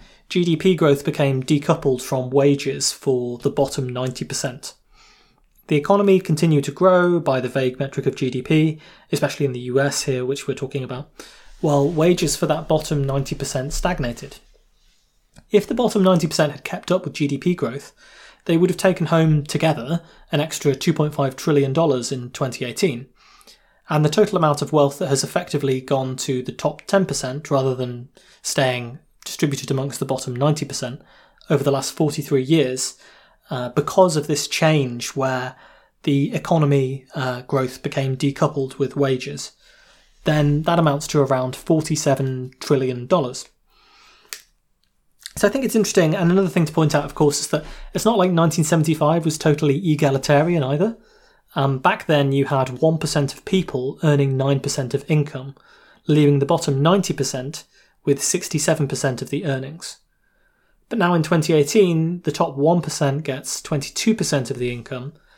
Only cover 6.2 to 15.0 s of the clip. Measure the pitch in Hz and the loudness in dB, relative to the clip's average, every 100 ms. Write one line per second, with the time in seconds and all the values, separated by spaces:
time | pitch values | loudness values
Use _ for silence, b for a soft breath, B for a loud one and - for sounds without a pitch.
6.2 | - 151 165 151 139 139 185 180 175 175 | 4 2 4 4 2 2 4 6 4 2
7.2 | 151 131 123 135 131 127 139 - 143 139 | 2 0 0 -2 -2 -2 -6 -4 -4 -2
8.2 | 131 127 123 156 156 156 B B B - | -2 -2 0 2 2 0 B B B -2
9.2 | 143 - 139 123 123 127 139 139 - 127 | -2 0 -4 -4 -2 0 0 -2 -2 -2
10.2 | 127 143 - 131 135 139 127 123 151 - | -2 -4 -6 -6 -6 -6 -8 -10 -12 -18
11.2 | B B B B 160 143 143 165 165 175 | B B B B 2 4 2 4 4 4
12.2 | 156 - 156 156 160 156 - 147 135 139 | 0 0 -2 -2 0 -2 0 -2 -2 -2
13.2 | 139 151 135 135 135 - 175 180 123 113 | -4 -6 -6 -6 -4 -2 -2 -2 -4 -6
14.2 | - - _ _ _ _ _ _ | -12 -18 _ _ _ _ _ _